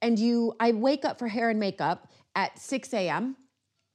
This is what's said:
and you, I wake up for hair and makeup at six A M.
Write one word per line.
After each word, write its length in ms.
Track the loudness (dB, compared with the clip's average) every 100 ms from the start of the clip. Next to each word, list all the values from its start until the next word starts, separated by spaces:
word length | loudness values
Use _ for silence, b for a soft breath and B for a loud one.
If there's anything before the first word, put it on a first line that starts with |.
and 160 | 0 2
you, 360 | 4 2 0 2
I 120 | 2
wake 320 | 4 2 2
up 140 | -2 -4
for 80 | -4
hair 240 | 0 0
and 80 | 0
makeup 480 | -2 -2 -2 -2 -8 b b -4
at 220 | -4 -6
six 360 | -6 -6 -2
A 140 | -2 0
M. 280 | -2 -4 -8 _ _ _ _ _